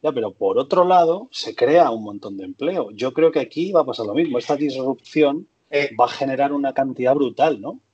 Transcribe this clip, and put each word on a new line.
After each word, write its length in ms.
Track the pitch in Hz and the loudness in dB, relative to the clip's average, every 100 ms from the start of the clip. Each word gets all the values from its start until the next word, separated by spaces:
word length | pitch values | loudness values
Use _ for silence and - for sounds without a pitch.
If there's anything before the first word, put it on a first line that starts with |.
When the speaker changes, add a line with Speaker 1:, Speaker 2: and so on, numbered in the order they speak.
Speaker 1:
Ya, 80 | 151 | -2
pero 220 | 131 107 | -2 -4
por 240 | - 98 101 | -2 0 0
otro 240 | 135 185 180 | 2 2 6
lado, 440 | 180 165 180 254 | 6 4 0 -6
se 240 | - - - | -12 -12 -2
crea 340 | 123 165 151 | 4 6 4
un 140 | 113 | 0
montón 320 | 107 101 107 98 | -8 -12 -12 -12
de 60 | |
empleo. 480 | 92 92 143 185 110 | -12 -6 -4 -4 -6
Yo 220 | 107 127 | -4 -4
creo 180 | - 160 | 2 2
que 80 | 156 | 2
aquí 320 | 127 151 180 | -4 -6 0
va 100 | 180 | 0
a 40 | 131 | 0
pasar 200 | - 107 | -4 -4
lo 80 | |
mismo. 240 | 120 165 123 | -2 0 -2
Esta 180 | - 147 | -2 -2
disrupción 880 | 147 131 131 - - 156 147 151 - _ _ | -2 -4 -4 -6 -4 2 2 0 -10 _ _
Speaker 2:
Eh. 180 | 143 143 113 | -2 -2 0
Speaker 1:
va 60 | 120 | 0
a 40 | |
generar 420 | - 135 135 139 | 0 -4 0 0
una 200 | 143 139 | 0 -2
cantidad 420 | 135 135 127 127 143 | -2 -4 0 0 2
brutal, 440 | 131 110 151 123 | 0 0 0 0
¿no? 80 | 120 | -8
O 120 | 247 _ | -14 _